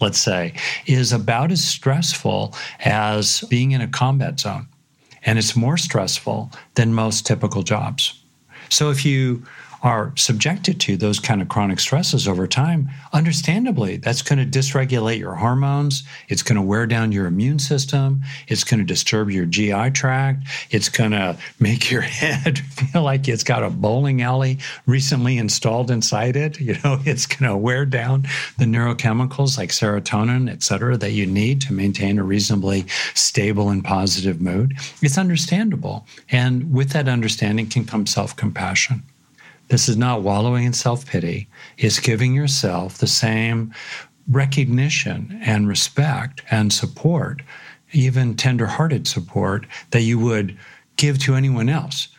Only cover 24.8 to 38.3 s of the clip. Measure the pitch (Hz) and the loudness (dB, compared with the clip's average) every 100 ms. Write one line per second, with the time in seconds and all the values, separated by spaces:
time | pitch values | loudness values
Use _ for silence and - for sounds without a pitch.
24.8 | - 131 135 135 123 127 107 - 113 113 | 0 2 2 2 2 2 0 0 0 0
25.8 | 123 120 - 107 120 131 151 151 131 - | 0 0 0 0 0 0 -2 -2 -2 0
26.8 | 143 135 139 131 - - 127 98 113 123 | 0 0 0 -2 -2 0 0 2 0 0
27.8 | 139 131 120 135 135 - - - 117 117 | 0 0 0 0 0 -4 -8 0 2 2
28.8 | 120 117 113 110 127 135 139 127 90 - | 0 0 0 2 0 0 0 0 -2 0
29.8 | 110 104 - 107 113 127 123 - - 98 | 0 0 0 0 2 2 0 -2 -2 0
30.8 | 120 123 104 107 95 98 110 139 - 98 | 0 0 0 0 0 2 2 0 0 0
31.8 | 98 95 98 104 95 101 98 104 95 98 | 0 0 0 0 2 0 2 2 2 0
32.8 | 95 - - - - - 104 104 101 98 | -2 -4 -4 0 0 2 0 2 2 0
33.8 | 87 95 98 98 95 80 90 90 131 - | 0 0 0 0 0 0 0 2 0 -2
34.8 | - - 151 135 190 165 - 180 220 160 | -10 -2 0 2 2 0 0 0 0 -2
35.8 | - 104 - - - 127 127 127 156 131 | -4 -8 -12 -20 -2 2 2 2 2 2
36.8 | 139 151 135 123 110 - 107 107 110 123 | 2 0 0 0 0 0 0 0 0 -2
37.8 | 104 110 101 - 98 | -2 -2 -2 -2 -4